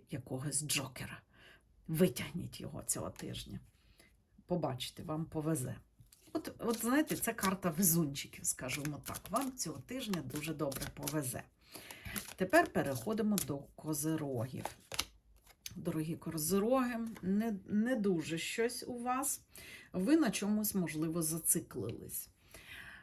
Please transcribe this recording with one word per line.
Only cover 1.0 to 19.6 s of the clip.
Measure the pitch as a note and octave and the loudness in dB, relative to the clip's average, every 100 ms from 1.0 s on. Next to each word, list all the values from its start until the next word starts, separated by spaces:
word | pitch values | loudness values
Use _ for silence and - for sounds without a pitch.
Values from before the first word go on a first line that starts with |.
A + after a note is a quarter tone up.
| - - - - - - _ - - | -10 -10 -16 -20 -20 -20 _ -14 -2
Витягніть | D#3 F#3 - - E3 B2 - | 6 6 6 -4 -4 -6 -8
його | - D#3 | -10 -6
цього | - - E2 | -4 -2 -4
тижня. | - C#3+ A#2+ - B2+ - _ - - - _ _ - - | -6 -8 -8 -8 -10 -12 _ -20 -20 -20 _ _ -20 -2
Побачите, | F3 D3 B2+ - - | 0 0 -2 -6 -6
вам | - D#3 D#3+ | -4 -4 -2
повезе. | D#3+ D3+ D#3 B2+ A2+ - - - - - | 0 2 2 0 -6 -12 -20 -20 -20 -6
От, | D#4+ - - | -4 -4 -2
от, | A3 A3 | -2 0
знаєте, | A3+ C#4 D4+ - | 4 4 4 2
це | - | 0
карта | A3+ F#3+ F#3+ F3+ | 2 2 2 2
везунчиків, | D#3 F#3 E3 D3+ C#3+ - - - | 4 6 6 4 0 -8 -4 -2
скажімо | - B2+ C#3+ D3+ C#3 - | -2 -4 -2 -4 -4 -6
так. | - - | -8 -2
Вам | A3 C4+ C4 | 0 0 -2
цього | E3+ D3+ | -4 -6
тижня | - B3+ G#3+ F3+ C3 | -6 -6 -2 -2 -2
дуже | D3+ D#3 | -4 -4
добре | D3+ D3 C3+ - | -2 -2 -2 -6
повезе. | - C#3+ D3+ C3 - - _ - - - - - - - - | -6 -2 -2 -2 -4 -10 _ -20 -16 -16 -14 -10 -8 -8 -4
Тепер | F#3 D#4 E4+ | 4 6 6
переходимо | F#3 C#3 B2+ G#3+ A3 G#3+ G3+ - | 2 0 -2 -2 0 2 2 0
до | C#3+ | -4
козирогів. | - - D3+ D3+ D#3 D#3 C#3+ B2 B2+ - - - - - - - _ - - - - F3 | -8 -8 -4 0 0 0 0 -2 -2 -4 -8 -10 -6 -6 -6 -12 _ -20 -20 -18 -12 -6
Дорогі | D#3+ D#3+ D#3 - | -2 -2 -2 -4
козироги, | E3 D#3+ D#3 G3 A3 C4+ B3 A#3 A3+ - | -4 -2 2 2 4 4 2 -2 -4 -4
не, | F3+ G3+ A3+ G3 - | 2 2 2 -2 0
не | G#3 A#3 B3+ | 2 4 4
дуже | G3+ E3+ C#3+ E3 | 4 2 0 -2
щось | - - A#3 A#3+ - | -2 0 0 0 -6
у | A#3+ | -4
вас. | B3 B3+ C#4+ - - - | -2 0 0 -4 -8 -18